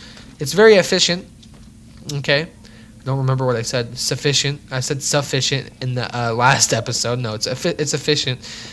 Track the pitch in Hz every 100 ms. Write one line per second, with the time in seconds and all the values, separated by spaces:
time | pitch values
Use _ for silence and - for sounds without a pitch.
0 | - - - - 139 170 220 202 170 185
1 | - 175 - - - - - - - -
2 | - 143 135 143 170 - - - - -
3 | 131 135 131 131 127 117 113 127 117 127
4 | - 135 147 139 139 143 - 131 127 143
5 | - 147 135 135 - 139 113 - 127 123
6 | 113 123 117 113 123 131 - 117 113 117
7 | 117 123 117 107 - - 175 - 147 147
8 | - 147 - 127 - - -